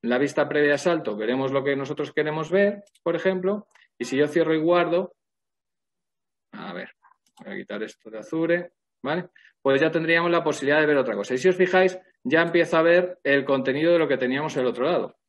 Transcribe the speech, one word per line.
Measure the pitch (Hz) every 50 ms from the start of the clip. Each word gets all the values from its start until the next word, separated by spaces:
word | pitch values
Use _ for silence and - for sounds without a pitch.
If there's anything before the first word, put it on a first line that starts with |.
En | - 117
la | 120 127
vista | 143 139 - - 143 -
previa | 147 151 147 147 143
a | 139
salto | - 175 170 160 156 110 104
veremos | 101 107 113 123 135 135 131
lo | 135 139 131
que | 143 139
nosotros | 135 135 135 147 - 147 135
queremos | - - 147 151 151 160 151 151
ver, | 175 196 202 202 208 202 - _ _ _ _
por | 170 170
ejemplo, | 160 - 190 190 185 180 190 208 214 - _ _ _ _ _ _ _
y | 120
si | 123 135 131
yo | 147 147
cierro | - 170 160 156 160
y | 156
guardo, | 156 165 175 175 170 160 165 175 196 - _ _ _ _ _ _ _ _ _ _ _ _ _ _ _ _ _ _ _ _ _ _ _ _ _ _ _ _
a | - - - - 180
ver, | - - - - _ _ - _ _ _ _ _ -
voy | - 101 101
a | 98
quitar | 98 _ 104 104 107
esto | 107 - _ _ 110
de | 110 110
Azure, | 107 - - 165 165 165 170 175 175 - _ _ _ _ _ _
¿vale? | - 131 156 180 175 - _ _ _ _ _ _
Pues | _ 135 135 135
ya | 156 160
tendríamos | 156 165 160 160 170 170 170 175
la | 170 170 160
posibilidad | 156 143 - 139 135 147 156
de | 151 147
ver | 147 139
otra | 123 117 107
cosa. | 101 101 - 127
Y | 127
si | 131 185
os | 180
fijáis, | 180 185 180 185 185 185 185 180 - - _ _ _ _
ya | 127 143 160
empiezo | 170 170 165 175 165 165 180 160
a |
ver | 160 165 170 180 180 180 - _ _
el | 139 139 139 131
contenido | 131 139 131 123 135 127 143 151 170 175
de | 170
lo | 160 143
que | 139 123
teníamos | 127 123 131 139 151 151 - 147
el | 127
otro | 123 110 120 123
lado. | 156 175 139 95 - - _ _